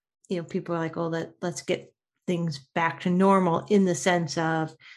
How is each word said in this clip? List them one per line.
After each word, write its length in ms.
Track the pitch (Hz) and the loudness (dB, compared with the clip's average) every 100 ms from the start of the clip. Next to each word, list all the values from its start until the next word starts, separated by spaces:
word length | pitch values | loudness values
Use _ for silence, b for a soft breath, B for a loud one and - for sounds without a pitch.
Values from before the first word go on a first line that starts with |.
| _ _ _ | _ _ _
you 80 | 180 | -6
know, 60 | |
people 300 | 165 185 165 170 | -4 -6 -4 -4
are 40 | |
like, 160 | 165 165 | -4 -4
"Oh, 100 | 170 | -4
let, 260 | 165 - - | -4 -6 -6
let's 200 | 180 165 | -6 -6
get 320 | - 180 - _ _ _ - | -4 -4 -6 _ _ _ -4
things 400 | 175 170 143 - | -2 -2 -6 -6
back 280 | 170 165 160 | -2 -2 -2
to 80 | 180 | 0
normal," 560 | 175 196 196 175 165 - | 4 6 6 4 0 2
in 140 | 208 190 | 2 4
the 100 | 170 | 2
sense 420 | 190 175 165 170 | 2 2 0 -2
of, 360 | 160 160 160 - B | 0 0 -4 -8 B